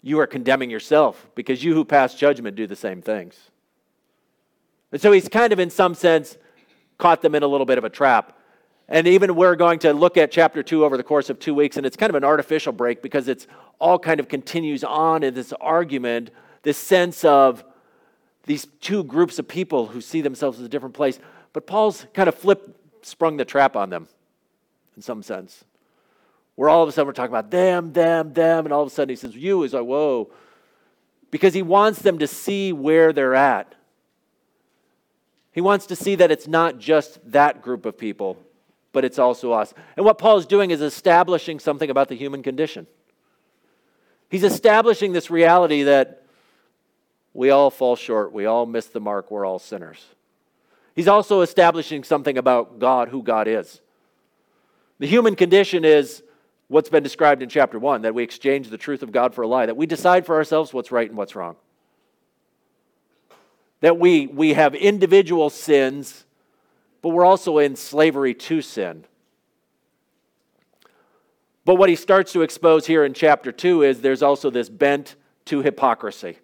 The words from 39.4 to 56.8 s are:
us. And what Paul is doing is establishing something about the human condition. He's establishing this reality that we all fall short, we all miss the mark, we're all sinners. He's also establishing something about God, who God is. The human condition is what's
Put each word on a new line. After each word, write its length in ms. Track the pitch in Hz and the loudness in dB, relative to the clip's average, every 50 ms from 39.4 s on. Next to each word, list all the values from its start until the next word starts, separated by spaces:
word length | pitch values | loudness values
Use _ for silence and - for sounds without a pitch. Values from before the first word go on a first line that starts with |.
| - 123 | -4 -4
us. 220 | 117 110 107 - _ - - _ _ | -2 -2 -4 -6 _ -20 -20 _ _
And 80 | - 196 | 0 2
what 120 | 214 214 - | 2 2 2
Paul 200 | 165 226 214 196 | 4 2 2 2
is 80 | 165 | 2
doing 240 | - 196 202 202 180 | 0 0 0 2 0
is 100 | 170 143 | -2 -4
establishing 800 | 151 147 - - _ 185 175 175 180 170 180 160 - - 160 143 | -4 -6 -8 -4 _ 2 4 4 4 2 -2 -4 -4 -8 -14 -8
something 300 | - 160 147 139 160 147 | -6 -6 -4 -4 -6 -4
about 180 | 131 139 139 - | 0 -2 -2 -2
the 80 | 135 | -4
human 260 | 113 135 139 139 139 | -12 -10 -10 -10 -10
condition. 440 | 123 135 131 131 156 151 - - 82 _ _ _ _ _ _ _ _ _ _ _ _ _ _ _ _ _ _ _ _ _ _ _ _ _ _ _ _ _ | -10 -10 -6 -6 -6 -6 -8 -16 -20 _ _ _ _ _ _ _ _ _ _ _ _ _ _ _ _ _ _ _ _ _ _ _ _ _ _ _ _ _
He's 140 | - 190 180 | -4 0 0
establishing 680 | 196 - - - 214 208 220 220 233 220 - 202 202 | 0 0 2 2 4 4 4 4 2 0 0 -2 -4
this 180 | 180 170 - - | -4 -4 -4 -2
reality 540 | 170 165 170 165 170 180 180 160 151 147 139 | 0 4 4 6 6 6 4 2 0 0 2
that 380 | 143 143 139 131 - - _ _ _ _ _ _ _ _ _ _ _ _ _ _ _ _ _ _ _ _ _ _ _ | 4 4 4 2 0 -4 _ _ _ _ _ _ _ _ _ _ _ _ _ _ _ _ _ _ _ _ _ _ _
we 180 | _ 123 127 135 | _ -2 0 2
all 200 | 139 139 143 135 | 4 4 4 2
fall 240 | - - 135 123 123 | 0 -2 -2 -2 -2
short, 380 | 117 - - 117 107 104 92 | -4 -4 -6 -4 -4 -4 -6
we 140 | - 107 101 | -8 -6 -4
all 200 | 107 113 120 120 | -2 -2 -2 -2
miss 200 | 117 113 117 110 | -4 -6 -10 -10
the 140 | _ _ 113 | _ _ -12
mark, 300 | 104 107 101 101 95 - | -8 -8 -8 -8 -8 -10
we're 160 | 107 104 101 | -10 -8 -6
all 140 | 95 95 90 | -6 -6 -8
sinners. 440 | - - 110 98 85 80 80 - _ _ _ _ _ _ _ _ _ _ _ _ _ _ _ _ _ _ _ | -10 -14 -16 -16 -16 -18 -20 -20 _ _ _ _ _ _ _ _ _ _ _ _ _ _ _ _ _ _ _
He's 100 | - 170 | -2 2
also 340 | 185 202 214 202 - 214 190 | 4 4 2 2 2 2 2
establishing 600 | 175 165 - - 175 170 165 165 151 - 160 147 | 2 0 2 4 4 4 2 0 -8 -8 -10 -12
something 340 | 131 - 160 147 139 147 135 | -4 -4 -4 -2 -2 -4 -4
about 440 | 127 127 131 127 120 113 - 123 113 | 0 0 2 2 2 0 -4 -8 -4
God, 280 | 123 127 131 127 120 117 | 0 0 0 0 -2 -4
who 140 | 127 135 | -6 -8
God 240 | 110 117 113 110 107 | -4 -4 -2 -2 -2
is. 340 | 107 113 107 87 - - _ _ _ _ _ _ _ _ _ _ _ _ _ _ _ _ _ _ _ _ _ _ _ _ _ | -2 -4 -4 -6 -8 -18 _ _ _ _ _ _ _ _ _ _ _ _ _ _ _ _ _ _ _ _ _ _ _ _ _
The 80 | 139 | -4
human 300 | 143 185 240 233 220 196 | 2 2 4 4 2 2
condition 480 | - 185 175 180 196 196 190 - 175 160 | 2 2 4 4 4 4 2 -2 0 4
is 400 | 156 151 147 139 127 - - _ _ _ _ _ _ _ _ _ | 4 4 4 4 0 -10 -20 _ _ _ _ _ _ _ _ _
what's 220 | _ 127 156 | _ 0 0